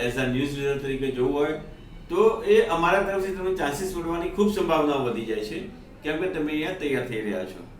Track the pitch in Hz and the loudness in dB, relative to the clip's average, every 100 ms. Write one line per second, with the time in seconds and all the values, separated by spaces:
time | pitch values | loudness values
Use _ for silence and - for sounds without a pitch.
0 | 123 131 123 127 143 139 139 139 135 135 | 0 0 0 0 0 -2 -2 -2 -2 -2
1 | 131 123 135 143 151 156 - - - - | -2 0 2 2 0 -2 -8 -16 -18 -16
2 | - 175 220 220 202 214 - 165 175 196 | -2 4 4 4 4 6 6 2 4 4
3 | 196 196 190 185 185 185 143 190 185 170 | 2 0 -2 -2 -2 0 -2 -2 -4 -4
4 | 165 170 170 - 208 190 170 156 147 139 | -4 -2 -2 2 2 4 2 4 4 2
5 | 123 110 110 107 107 160 - - - - | 0 -2 -2 -4 -4 -6 -8 -14 -18 -8
6 | 151 160 185 160 151 151 165 185 147 127 | -4 -2 -2 0 -2 -2 -2 -2 0 0
7 | 120 107 107 92 92 - - | -2 -4 -2 -4 -6 -10 -16